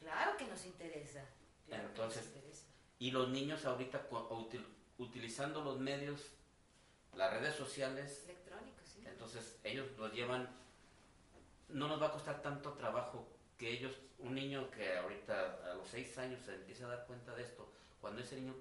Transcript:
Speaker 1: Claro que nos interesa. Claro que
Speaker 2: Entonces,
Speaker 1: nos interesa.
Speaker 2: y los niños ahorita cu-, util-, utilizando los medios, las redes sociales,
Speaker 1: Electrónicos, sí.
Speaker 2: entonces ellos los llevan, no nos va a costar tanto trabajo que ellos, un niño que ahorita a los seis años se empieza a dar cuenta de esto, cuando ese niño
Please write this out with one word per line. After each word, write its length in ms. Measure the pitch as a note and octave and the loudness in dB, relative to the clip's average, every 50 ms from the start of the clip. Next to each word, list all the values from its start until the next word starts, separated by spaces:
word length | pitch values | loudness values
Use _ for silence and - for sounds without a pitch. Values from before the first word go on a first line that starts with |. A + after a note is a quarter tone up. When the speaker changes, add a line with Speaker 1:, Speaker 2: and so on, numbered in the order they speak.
Speaker 1:
Claro 360 | D#4+ D#4+ - - E4+ G4+ G#4 | -4 0 4 6 6 6 6
que 100 | G4+ C4 | 4 2
nos 180 | G#3+ F#3 - F#3 | -2 -2 -4 -6
interesa. 580 | F#3 F3 F3 E3 E3+ E3 D3 C#3+ C#3 C#3+ C#3 C3+ - - - - - - - - | -8 -8 -6 -6 -4 -4 -4 -6 -6 -8 -8 -10 -10 -14 -18 -20 -20 -20 -18 -10
Claro 160 | - - G#2 G#2 | -6 -4 -4 -4
que 40 | G2+ | -2
Speaker 2:
Entonces, 360 | G#2 A2+ A2+ A2+ A2+ A2+ A2 | 0 0 0 0 0 -2 -4
Speaker 1:
nos 80 | - - | -6 -8
interesa. 280 | C#3 - D3+ - - - - - - - - - - | -12 -12 -12 -14 -14 -16 -18 -20 -20 -20 -14 -6 -2
Speaker 2:
y 120 | B2 B2+ | 2 4
los 160 | C3 B2+ B2+ B2+ | 6 6 6 6
niños 360 | C3 C#3 C#3 D3 D#3 - D3 | 6 4 4 2 2 2 4
ahorita 380 | C3 B2 B2 C3 - D3 C3+ - - | 4 4 2 2 0 0 -2 0 0
cu-, 80 | B2+ A2+ - - | -2 -2 0 0
util-, 360 | A#2 A2+ A2 - B2 A#2 A2 - - - - - - - | -2 -2 -2 -2 -4 -6 -6 -8 -12 -16 -20 -12 -8 -6
utilizando 640 | B2 A#2 - B2 A2+ A2+ - - C#3 D3+ D3+ D#3 | -6 -4 -4 -4 -4 -2 0 0 0 0 2 0
los 160 | D3 C#3 C3 C3 | 0 2 2 2
medios, 420 | C3 C#3 C#3 C#3 C#3+ D3 D3 D3 - - - - - - - - - - - - - - - - - - - | 2 2 2 2 0 0 -2 -4 -6 -10 -14 -16 -20 -20 -20 -20 -20 -20 -20 -20 -20 -20 -20 -20 -20 -4 4
las 140 | - F#2+ A2 | 6 6 8
redes 220 | A2 A2+ C#3+ D3+ D3 | 8 6 4 4 4
sociales, 680 | C#3+ C3 - - C#3+ C3+ C3 C3+ C#3 C#3+ C#3+ - - - | 2 0 0 0 2 2 2 2 0 -2 -4 -6 -8 -10
Speaker 1:
Electrónicos, 640 | F3+ F3+ - - - F#3+ A3 A3 - - - - - | -12 -12 -12 -12 -10 -10 -10 -10 -10 -12 -16 -16 -16
sí. 140 | - G#3 - | -14 -12 -12
Speaker 2:
entonces 520 | A#2 - - A2+ A2+ A#2+ A2+ A2+ - - - - | -10 -8 -8 -8 -6 -6 -6 -6 -8 -8 -4 -2
ellos 220 | G#2+ B2 C3+ C3 - G2+ G#2+ | 0 0 0 -2 -4 -4 -2
los 140 | A2 G#2+ G#2 | -2 0 2
llevan, 340 | A#2+ A#2+ B2 B2+ B2+ B2 - - - - - - - - - - - - - - - - - - - - - - - - - | 2 4 4 4 4 2 0 -4 -10 -16 -18 -20 -20 -20 -20 -20 -20 -20 -20 -20 -20 -20 -20 -20 -20 -20 -20 -20 -18 -8 -2
no 200 | D3 C3+ D3 D3+ | 2 2 4 4
nos 120 | D#3 D3+ | 6 8
va 60 | D#3 | 6
a 60 | D3+ | 6
costar 280 | D3+ C#3+ - D3 C#3 - | 6 4 0 -2 -2 0
tanto 320 | C#3+ C#3+ C#3 C3+ - C#3+ - | 0 -2 -2 -2 -2 -4 -4
trabajo 520 | A#2+ A#2+ A2 A2 B2 - - - A2+ - - - - - - - - | -2 0 2 4 4 2 2 -2 -6 -8 -10 -14 -18 -20 -18 -10 -4
que 120 | A#2+ A#2 | -2 0
ellos, 220 | B2 B2 C3 C3 C3+ - - - - - | 0 0 0 -2 -4 -6 -10 -14 -12 -6
un 160 | C3 B2 C3 | -2 -2 0
niño 360 | C3+ C#3 C#3 C#3 C3+ C3+ - | 0 2 2 2 0 0 -2
que 260 | - A2 G2 F#2 F#2 | -2 0 2 4 4
ahorita 760 | F2+ F2+ G2+ G2+ G2+ - A2+ G#2 F#2+ F#2 F#2 F#2 - - F2+ | 4 2 0 -2 -2 0 2 2 4 4 2 0 -2 -4 -4
a 40 | F2+ | -4
los 140 | F#2+ F#2+ - | -4 -4 -4
seis 280 | A2+ B2 - - - C3 | -4 -4 -4 -4 -4 -2
años 220 | B2+ B2+ B2 A#2+ - | -2 -2 -2 -4 -4
se 100 | G2+ F#2+ | -6 -6
empieza 320 | F#2 F#2+ - B2 B2 B2 | -6 -8 -10 -10 -6 -4
a 20 | A#2+ | -4
dar 180 | B2 B2 - | -4 -4 -4
cuenta 280 | - B2 A#2+ - B2 A#2 | -6 -8 -10 -8 -6 -6
de 80 | B2 | -4
esto, 280 | A#2 - - - - - - - - - - - | -6 -6 -8 -10 -12 -14 -14 -18 -20 -20 -10 -6
cuando 220 | - G#2 G#2 A#2+ | -4 -4 -2 -2
ese 140 | A#2+ - C#3 | -4 -4 -4
niño 180 | C3 C3 C3 C3 C3 | -4 -2 -4 -4 -4